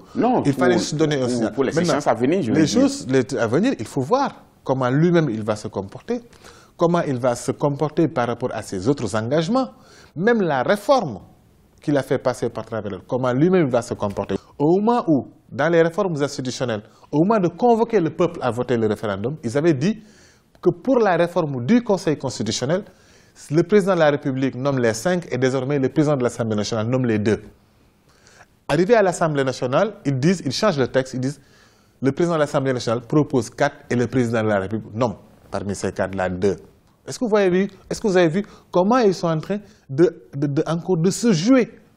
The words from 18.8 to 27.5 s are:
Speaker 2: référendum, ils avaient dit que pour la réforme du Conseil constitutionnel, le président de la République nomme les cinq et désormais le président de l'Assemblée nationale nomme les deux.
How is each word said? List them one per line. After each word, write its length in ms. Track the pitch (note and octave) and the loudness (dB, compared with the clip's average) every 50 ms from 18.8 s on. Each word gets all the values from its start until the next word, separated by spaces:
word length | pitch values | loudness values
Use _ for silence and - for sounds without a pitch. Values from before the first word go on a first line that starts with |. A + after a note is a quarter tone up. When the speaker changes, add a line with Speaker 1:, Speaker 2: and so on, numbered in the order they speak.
| G#2+ | 2
Speaker 2:
référendum, 500 | G#2 G#2 - - G#2+ G2 F#2+ G#2 B2+ D#3 - | 0 0 -2 -4 -4 -4 -4 -4 -6 -6 -6
ils 160 | - A#2 A#2 C#3+ | -6 -4 -2 0
avaient 160 | D#3 F3 D#3 | 2 2 2
dit 260 | B2 D3+ G#3 A3 - - - - - - _ _ _ _ _ _ _ | 2 0 -2 -2 -4 -10 -20 -20 -20 -20 _ _ _ _ _ _ _
que 80 | - F3+ | 0 0
pour 300 | E3 - - B3+ C4+ B3 | 0 0 0 2 2 4
la 160 | G#3+ G3 E3+ | 4 4 4
réforme 500 | D#3+ F3 E3+ - F3+ D#3+ D3 C#3 B2 A#2+ | 2 2 0 0 -2 -2 -2 -4 -4 0
du 160 | C#3+ A#3 B3 | 2 2 2
Conseil 340 | A#3+ - G3 F3 - E3 C#3+ | 2 0 -2 0 0 -2 -2
constitutionnel, 680 | - - B2+ - - G#2+ A2 - - B2+ C3+ E3+ G3 G#3 - - _ _ _ _ _ _ _ _ - - - | -2 -4 -6 -6 -4 -4 -4 -4 -2 -2 -2 -2 -2 -4 -8 -16 _ _ _ _ _ _ _ _ -20 -8 -2
le 120 | C#3+ E3+ E3 | 0 0 2
président 300 | - G#3+ G#3 F3 G3 F#3 | 4 2 2 4 2 2
de 60 | E3+ | 4
la 100 | D#3 D3 | 4 4
République 440 | C#3+ C#3+ - C#3+ C3 C3 C3+ B2+ G#2+ | 4 2 -2 -4 -2 -2 -2 -2 -2
nomme 240 | B2 C3 C#3+ C3+ C3 | -2 -2 0 0 2
les 160 | A#2+ A2+ G#2+ | 2 2 0
cinq 320 | - - F3+ F#3 F3 - - | 0 -2 -2 -2 -2 -2 -4
et 60 | - B2+ | -2 0
désormais 420 | C3 B2+ C3 C3+ B2+ C#3 D3 C#3 | 0 0 0 0 -2 -2 0 0
le 80 | C3 B2+ | 0 0
président 280 | - D#3+ D3 D3 D3 | 2 2 2 2 2
de 60 | B2+ | 0
l'Assemblée 320 | B2 A#2 - - A#2 A2 G#2+ | 0 -2 -2 -2 -2 -2 -2
nationale 300 | G#2 G2+ - A#2+ A2 A2 | -2 -2 -2 -2 -2 -2
nomme 200 | A#2 B2+ C3 B2+ | 0 0 0 2
les 120 | A#2 A2 G#2+ | 2 0 2
deux. 240 | G2+ A2 G2+ - - - | 2 2 0 0 -2 -10